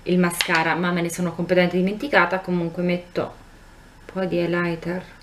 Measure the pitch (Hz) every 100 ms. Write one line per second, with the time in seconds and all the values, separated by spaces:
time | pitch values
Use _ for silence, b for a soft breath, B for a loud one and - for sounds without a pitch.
0 | - 180 175 170 - 165 160 165 180 180
1 | 170 170 175 165 170 180 175 180 185 214
2 | 285 202 175 - - 180 165 165 175 175
3 | - - - - - - - - - -
4 | - 185 185 170 170 175 175 165 165 185
5 | - -